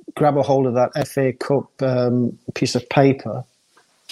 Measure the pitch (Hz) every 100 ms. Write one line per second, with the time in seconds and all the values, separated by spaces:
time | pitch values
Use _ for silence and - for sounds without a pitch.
0 | - - 151 143 127 135 131 120 123 151
1 | 131 - 135 123 - 139 - - 135 127
2 | 123 123 120 - - - - 123 - -
3 | 139 135 - 127 - _ _ _ _ _
4 | -